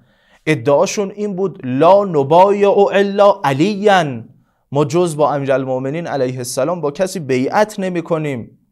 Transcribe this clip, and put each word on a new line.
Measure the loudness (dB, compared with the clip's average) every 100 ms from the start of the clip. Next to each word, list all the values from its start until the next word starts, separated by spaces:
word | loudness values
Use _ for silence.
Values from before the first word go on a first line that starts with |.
| _ _ _ _ -2
ادعاشون | -2 2 2 2 -2 -6
این | -6 -6 -4
بود | -6 -6
لا | -6 2 6 6
نبایع | 4 -2 2 4 4 4 2 4
الا | 2 2 0 4 4 4
علیا، | 0 0 0 0 2 2 2 -6 -12 _ _ _ _
ما | -2
جز | 0 0 0 0
با | 0
امیرالمؤمنین | 0 0 -2 0 -4 -4 -6 -6
علیه | -4 -4 -4
السلام | -8 -4 -2 -2
با | -4
کسی | -4 -4 -4
بیعت | -2 -2 0 0 0 -2
نمی‌کنیم. | -6 -6 -4 -4 -4 -8 -10 _ _